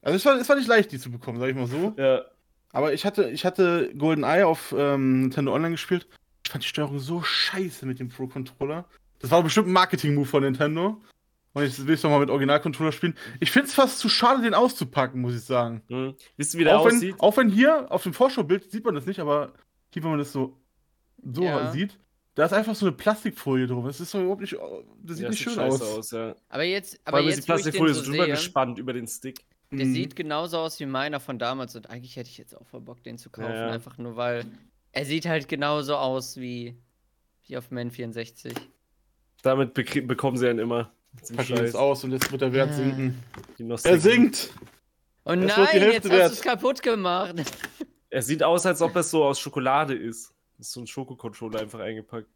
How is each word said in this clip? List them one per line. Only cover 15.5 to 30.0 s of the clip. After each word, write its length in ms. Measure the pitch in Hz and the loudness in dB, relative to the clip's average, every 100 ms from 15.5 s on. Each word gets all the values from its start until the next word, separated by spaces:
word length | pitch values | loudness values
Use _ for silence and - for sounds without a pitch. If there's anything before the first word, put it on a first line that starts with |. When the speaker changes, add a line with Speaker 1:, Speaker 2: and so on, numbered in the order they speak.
| 127 117 113 _ | 0 0 -4 _
Speaker 2:
Mhm. 260 | 123 131 131 - - | -6 -6 -10 -20 -8
Wisst 160 | 143 | -6
ihr, 60 | 170 | 2
wie 40 | |
der 140 | 160 147 | 6 8
Speaker 1:
Auch 60 | 165 | 6
wenn, 100 | 233 | 4
Speaker 2:
aussieht? 180 | 180 185 | 0 2
Speaker 1:
auch 180 | 190 208 | 4 6
wenn 140 | 240 | 4
hier 420 | 196 269 311 254 | 6 6 4 0
auf 100 | - | -4
dem 120 | 190 | -4
Vorschaubild 560 | 151 262 262 156 190 - | 2 2 2 0 -2 -2
sieht 140 | 220 | -6
man 100 | 226 | -4
das 100 | 151 135 | -4 -4
nicht, 140 | 196 | -6
aber 320 | 151 147 143 _ _ _ _ | 0 0 -2 _ _ _ _
hier, 100 | - | -8
wenn 80 | 160 | -4
man 80 | 151 | -2
das 140 | 143 | -4
so, 260 | 139 131 - _ _ _ _ _ _ | -4 -6 -8 _ _ _ _ _ _
so 200 | - 127 | -10 -4
Speaker 3:
Ja. 260 | 180 143 120 | -2 -2 -2
Speaker 1:
sieht, 280 | 127 202 - _ _ _ | -4 -6 -8 _ _ _
da 120 | - 160 | 0 2
ist 80 | |
einfach 200 | 196 220 | 2 0
so 120 | 214 190 | 0 0
eine 100 | 135 | 0
Plastikfolie 680 | - 214 220 - - 131 127 | 0 0 -4 -6 -2 0 0
drum. 180 | 123 | -4
Das 160 | 120 139 | -6 -10
ist 100 | 175 | -8
so 100 | 202 | -4
überhaupt 180 | 185 196 | -2 -4
nicht, 160 | 285 359 73 90 55 55 | -6 -10 -12 -14 -18 _
das 140 | 165 165 | -16 -10
sieht 60 | |
Speaker 2:
Ja, 40 | 120 | -6
Speaker 1:
nicht 100 | 220 | -6
Speaker 2:
sieht 60 | |
Speaker 1:
schön 100 | - | -6
Speaker 2:
scheiße 300 | 233 131 135 | -2 0 0
Speaker 1:
aus. 140 | 113 110 | -2 -6
Speaker 2:
aus, 120 | 110 | -8
ja. 220 | 113 113 - _ | -8 -8 -12 _
Speaker 3:
Aber 140 | 131 | -6
jetzt, 300 | 170 196 196 | -4 -4 -8
Speaker 2:
Vor 60 | - | -14
Speaker 3:
aber 120 | - 143 | 0 2
Speaker 2:
allem 100 | 160 | 2
ist 80 | 147 | 0
Speaker 3:
jetzt, 120 | - | 0
Speaker 2:
die 40 | |
Speaker 3:
wo 20 | 165 | 0
ich 60 | |
den 60 | 151 | 0
Speaker 2:
Plastikfolie 240 | - 160 | 2 2
Speaker 3:
so 60 | 139 | 2
Speaker 2:
so 80 | 135 | -2
drüber 140 | 147 | 0
Speaker 3:
sehe, 80 | 170 | 0
Speaker 2:
gespannt 440 | 147 175 180 127 120 | 0 -2 -2 -2 -4
über 140 | 127 | -8
den 120 | 123 117 | -8 -10
Stick. 380 | - 135 131 _ _ _ | -12 -14 -16 _ _ _
Speaker 3:
der 160 | 135 131 | -4 -2
Speaker 1:
Mhm. 60 | |
Speaker 3:
sieht 220 | 131 | -2